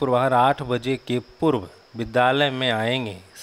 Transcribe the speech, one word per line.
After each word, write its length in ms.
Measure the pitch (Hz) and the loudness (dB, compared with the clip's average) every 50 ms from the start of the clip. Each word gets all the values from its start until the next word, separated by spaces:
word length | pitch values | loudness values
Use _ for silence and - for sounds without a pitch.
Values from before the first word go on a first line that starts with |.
पूर्वाह्न 340 | 143 127 123 123 131 135 127 | -2 0 2 2 2 2 4
आठ 280 | 120 127 135 143 - 135 | 4 4 4 2 0 -2
बजे 340 | 123 123 120 117 131 135 | -4 -4 -4 -2 -2 -4
के 220 | 123 - - 123 123 | -4 -4 -4 -4 -4
पूर्व 500 | 113 - - - 165 160 139 113 92 85 - - - _ - | -4 -6 -8 -2 0 2 2 0 -2 -6 -16 -20 -20 _ -10
विद्यालय 540 | 113 117 113 113 123 123 127 131 143 147 139 | -8 -6 -2 0 2 2 2 2 2 0 0
में 200 | 131 131 131 123 | -2 -2 -2 -2
आएंगे, 500 | 113 110 113 117 127 131 123 107 95 90 90 - - - | 0 0 0 -2 -2 -2 -4 -6 -8 -12 -16 -20 -18 -12